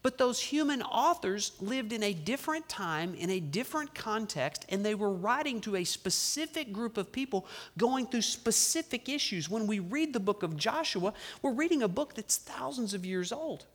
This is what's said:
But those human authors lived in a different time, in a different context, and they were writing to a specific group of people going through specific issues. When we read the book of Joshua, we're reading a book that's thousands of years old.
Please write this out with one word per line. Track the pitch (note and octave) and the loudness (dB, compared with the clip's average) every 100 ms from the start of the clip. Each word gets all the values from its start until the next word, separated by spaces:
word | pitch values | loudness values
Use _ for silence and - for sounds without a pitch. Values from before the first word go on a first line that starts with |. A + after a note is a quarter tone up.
But | C4 C4 | -2 2
those | B3+ A#3+ | 2 2
human | - D4 D4 C#4 | 0 2 2 2
authors | - A3+ D4 E4+ G3 G#3 G3 - | 0 4 4 4 0 0 -4 -4
lived | G3 C4 A3 | -2 -2 -2
in | A3+ | 0
a | G#3 | 0
different | F3 D#3 C4+ - D#4+ D#4+ | 0 -2 -2 0 -2 -4
time, | - F#3 D#3 F3 | -4 -2 0 -2
in | E3+ E3+ | -2 -2
a | F#3+ | 0
different | D3+ E3 B3+ D#4 D4 | 0 -2 0 -2 -4
context, | - A3 G#3+ A3 D3 B2+ - - | -6 -2 0 0 0 -2 -2 -4
and | G3+ | 0
they | G#3 G#3+ | 0 2
were | G#3 | 2
writing | F#3 G3 B3+ D4 A#3 | 2 2 2 2 -2
to | G#3+ F#3+ | -2 0
a | |
specific | F3+ - F#3+ - - C#4+ D#4+ D#4+ B3+ | 0 -2 0 2 2 0 -2 -4 -4
group | G3 A#3 A3 | -4 -2 -2
of | F3+ | -4
people | B3+ C4+ F#3+ - - - - | -4 0 -2 -2 -14 -12 2
going | A#3+ C4 A#3+ | 2 2 0
through | A#3+ | 0
specific | G#3 - A3+ A3 - E4 D#4+ A#3+ - | 0 0 2 4 4 2 -2 -4 -2
issues. | C#4+ - F3+ D#3 | -2 0 -2 -2
When | A3 G#3+ | 0 2
we | G#3+ | 0
read | F3+ C#4 D#4+ | 0 0 0
the | B3 | 2
book | G3 G#3 | 0 0
of | F3 D3+ | -2 0
Joshua, | C#3+ D4+ D#4+ F#3+ F#3 - - - | 0 2 0 0 0 -2 -14 -4
we're | C#4 | -2
reading | A#3+ E4 D#4 | 2 2 4
a | G#3+ | 4
book | G3 C#4+ - | 2 -2 -4
that's | - - | -2 -2
thousands | - - C4 C4 A3 G3 | -2 -6 -6 -2 -2 -2
of | F3+ | -2
years | F#3 F3+ | -2 -2
old. | B3+ D#4 E3 - | -4 -4 -6 -10